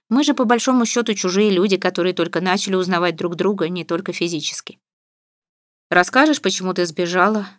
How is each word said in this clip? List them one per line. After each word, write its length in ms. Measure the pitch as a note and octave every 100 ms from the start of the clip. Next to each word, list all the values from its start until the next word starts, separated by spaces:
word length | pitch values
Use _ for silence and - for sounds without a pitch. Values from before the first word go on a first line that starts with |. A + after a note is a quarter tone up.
| _
Мы 140 | B3
же, 100 | D4
по 120 | C#4 A#3
большому 400 | B3 - B3+ A3+
счету, 280 | A#3+ A3+
чужие 380 | G3+ F#3 F#3 G#3+
люди, 260 | F#3 G3+ F#3
которые 360 | F3+ F3+ F3+
только 280 | F3+ E3+ E3+
начали 340 | F#3 F#3+ - F#3
узнавать 400 | F3+ F3 F3 E3
друг 200 | F3+ E3
друга, 340 | F3+ G3+ E3
не 160 | F3+ E3
только 280 | E3+ F#3+
физически. 640 | F3+ E3+ E3 D3 - - - _ _ _ _ _ _ _ _ _ _ _
«Расскажешь, 520 | F3+ F3 B3+ D#4 C#4+
почему 320 | F#3+ F#3+ F#3
ты 120 | F#3+ F3
сбежала?» 640 | D#3 F3 F3+ F#3+ G#3+ G3